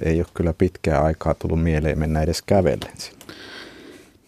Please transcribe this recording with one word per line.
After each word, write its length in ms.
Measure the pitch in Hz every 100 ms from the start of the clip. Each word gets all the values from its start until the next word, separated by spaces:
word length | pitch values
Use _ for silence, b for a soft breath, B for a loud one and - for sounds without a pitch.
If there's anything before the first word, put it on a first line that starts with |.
ei 160 | 82 82
ole 80 | 87
kyllä 180 | - 85
pitkää 500 | 82 92 - 82 73
aikaa 320 | 80 78 78
tullut 280 | 78 85 80
mieleen 360 | 82 78 76 73
mennä 240 | 78 78
edes 200 | 78 -
kävellen 540 | - 101 85 58 - -
sinne. 280 | - - B B B B B B B B B B